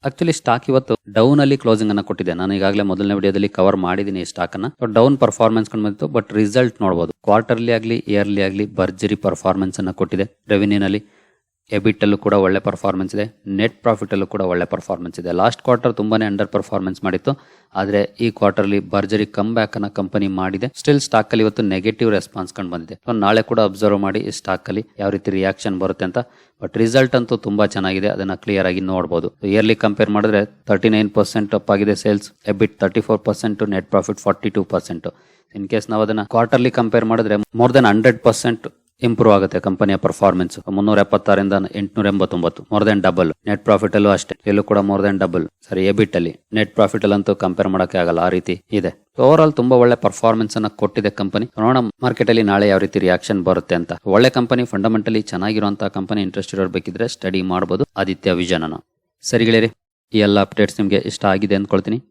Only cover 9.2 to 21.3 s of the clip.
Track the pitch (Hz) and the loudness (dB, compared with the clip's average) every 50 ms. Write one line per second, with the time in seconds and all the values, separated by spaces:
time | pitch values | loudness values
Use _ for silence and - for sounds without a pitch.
9.2 | - 98 87 - - 95 92 98 95 95 - - 95 92 87 - 95 87 - 92 | -2 -4 -4 0 -2 -2 0 0 -2 -4 -4 -6 -6 -6 -4 -4 -4 -4 -2 -4
10.2 | 98 - _ _ _ - 107 98 101 101 104 101 101 95 98 104 - _ _ _ | -4 -4 _ _ _ -2 0 0 2 2 0 0 0 0 -2 -4 -6 _ _ _
11.2 | _ _ _ _ _ _ _ _ _ _ 110 101 95 110 101 - 107 104 104 101 | _ _ _ _ _ _ _ _ _ _ -6 0 0 0 0 2 0 0 0 0
12.2 | - 107 101 101 95 92 95 98 - - 90 - - 98 92 95 95 92 - 104 | 0 0 2 4 2 2 0 0 -2 -4 -6 -4 -4 -4 -4 -4 -6 -4 -4 -6
13.2 | 104 110 _ _ _ 101 98 95 110 117 - _ - 117 110 104 107 98 - 98 | -6 -6 _ _ _ -6 -2 -2 -2 -2 -4 _ -2 -2 0 0 -2 -4 -4 -4
14.2 | 95 - - 101 98 90 90 87 87 - 98 87 - - 95 85 87 90 - - | -4 -4 -4 -4 -2 -2 0 -2 -2 -4 -6 -8 -6 -8 -8 -8 -8 -12 -12 -10
15.2 | 87 87 85 87 95 117 120 - _ - 123 117 - 123 110 - 107 107 107 110 | -8 -4 -2 2 2 0 0 -2 _ 0 0 2 0 -2 -2 -2 -2 0 0 0
16.2 | 110 104 101 101 104 - - 101 98 - - 98 95 92 92 - - 95 92 90 | 0 -2 -2 -2 -4 -2 -2 -4 -4 -2 -6 -4 -4 -4 -8 -4 -4 -4 -4 -2
17.2 | _ - 139 - - _ _ _ _ _ _ 98 98 98 104 101 101 - - - | _ -4 -4 -4 -10 _ _ _ _ _ _ -6 -4 0 0 0 0 -2 -4 -4
18.2 | 117 117 98 - 107 98 90 - 98 98 101 101 98 95 - 101 98 98 110 104 | -4 -4 -2 2 0 0 2 2 -2 0 0 -2 -2 -2 -4 -4 -2 0 -2 -2
19.2 | 104 98 - - 101 110 117 117 107 104 - 104 101 101 - - 98 95 - 107 | -2 -2 -4 -4 -4 -2 -2 -2 -2 -2 -4 -8 -8 -6 -6 -6 -6 -4 -4 -4
20.2 | 101 98 95 95 92 95 95 95 113 127 _ - - 147 147 143 - - - 110 | -2 -2 -2 -4 -4 -4 -4 -6 -6 -8 _ -4 0 0 0 0 0 0 0 0
21.2 | 107 - | 0 0